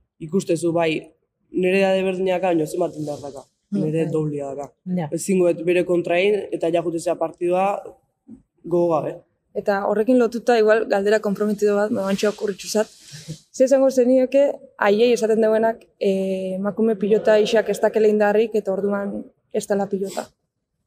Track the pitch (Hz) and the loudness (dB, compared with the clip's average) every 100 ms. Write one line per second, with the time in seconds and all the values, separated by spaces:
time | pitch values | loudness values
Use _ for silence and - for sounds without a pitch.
0 | _ - 160 190 - 165 170 165 165 156 | _ -18 -4 -2 0 0 0 0 0 -2
1 | - _ _ _ _ - 185 190 190 190 | -6 _ _ _ _ -2 0 2 2 2
2 | 190 185 190 180 180 170 151 175 165 151 | 0 -2 -2 0 0 0 -2 -2 -4 -4
3 | 147 143 139 135 - _ - 165 156 160 | -8 -8 -12 -14 -18 _ -8 -4 -2 -2
4 | 160 156 156 143 139 135 139 _ 180 180 | -2 -2 -4 -4 -8 -10 -14 _ -6 -6
5 | 151 165 - 185 175 165 165 180 175 175 | -4 -6 -2 2 2 0 0 0 2 0
6 | 175 175 196 208 - 165 165 170 170 165 | 0 0 2 0 -4 -4 -2 0 -2 -4
7 | 165 160 160 - 175 180 196 202 - - | -4 -4 -4 -4 -2 0 0 -4 -10 -20
8 | _ _ - - _ _ - 175 175 156 | _ _ -20 -20 _ _ -4 0 2 0
9 | 139 - _ _ _ 208 196 196 202 208 | -2 -8 _ _ _ -8 -2 -2 0 0
10 | 214 254 233 233 - 240 214 220 220 202 | 2 4 2 0 0 4 4 4 2 0
11 | 202 220 214 196 208 208 208 202 208 220 | 2 0 0 -2 -2 0 0 2 0 -2
12 | 190 196 208 202 208 185 175 208 220 - | -2 0 0 -2 -6 -6 -4 -2 -2 -6
13 | - 151 - - _ - 254 269 269 262 | -20 -18 -16 -16 _ 0 4 4 4 4
14 | 240 262 254 262 277 - - - 208 208 | 4 4 4 2 2 0 -10 -2 2 4
15 | 240 226 220 220 220 220 226 226 _ - | 4 2 2 2 2 2 0 -2 _ -4
16 | 202 190 190 190 190 185 202 190 226 214 | -2 0 -2 -4 -6 -6 -4 -2 0 0
17 | 202 214 220 214 - 226 208 202 214 214 | 2 2 4 4 4 2 0 0 0 2
18 | 214 214 208 208 226 214 202 190 202 202 | 2 4 2 2 0 -2 -4 -2 -2 -4
19 | 202 214 - _ _ 220 - 202 196 190 | -6 -8 -14 _ _ -6 -2 -2 -2 -4
20 | 196 - - _ _ _ _ _ | -6 -8 -12 _ _ _ _ _